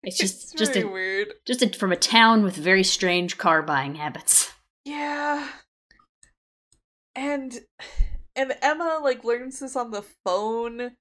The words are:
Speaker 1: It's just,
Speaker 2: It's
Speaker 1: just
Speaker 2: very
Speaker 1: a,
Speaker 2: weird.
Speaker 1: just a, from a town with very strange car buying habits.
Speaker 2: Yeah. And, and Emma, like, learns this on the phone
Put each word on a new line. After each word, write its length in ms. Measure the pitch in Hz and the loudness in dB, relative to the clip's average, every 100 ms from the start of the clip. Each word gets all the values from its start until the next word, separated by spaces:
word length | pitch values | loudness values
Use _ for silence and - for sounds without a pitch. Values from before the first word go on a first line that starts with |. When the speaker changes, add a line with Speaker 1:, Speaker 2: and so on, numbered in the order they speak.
Speaker 1:
It's 140 | 196 - | -4 -2
just, 280 | 190 - | -2 -4
Speaker 2:
It's 80 | - | -12
Speaker 1:
just 180 | - 208 | -2 0
Speaker 2:
very 120 | 196 202 | 0 -2
Speaker 1:
a, 20 | |
Speaker 2:
weird. 400 | 190 185 196 208 - - | -4 -4 -2 -4 -8 -4
Speaker 1:
just 140 | 247 | 2
a, 60 | 220 - | 2 2
from 140 | 190 | 0
a 40 | 175 | 0
town 460 | - 226 226 226 | 4 6 8 6
with 140 | 196 170 | 4 0
very 260 | 165 190 | 2 4
strange 520 | 185 - 180 175 175 - | 4 0 0 0 -2 -2
car 240 | 180 160 | 2 2
buying 360 | 156 143 139 151 | 2 -2 -2 -8
habits. 540 | 151 - - - - - _ _ 277 | -10 -6 2 2 2 -10 _ _ -12
Speaker 2:
Yeah. 600 | 294 294 294 294 294 277 - _ _ _ _ _ _ _ _ _ _ _ _ _ _ _ | -8 -6 -4 -2 -4 -6 -14 _ _ _ _ _ _ _ _ _ _ _ _ _ _ _
And, 440 | - 277 285 262 240 - - - - - - - 254 | -8 -4 -4 -6 -12 -16 -20 -8 2 2 2 -8 -4
and 180 | 262 - | -4 0
Emma, 380 | 277 311 330 311 | 0 0 -2 0
like, 220 | 285 247 | 0 0
learns 360 | 226 233 262 262 | -2 -2 -4 -10
this 160 | 269 254 | -6 -6
on 140 | 233 | -4
the 140 | 208 - _ | -8 -10 _
phone 680 | 190 180 214 226 233 233 247 247 | -2 0 0 -4 -6 -6 -10 _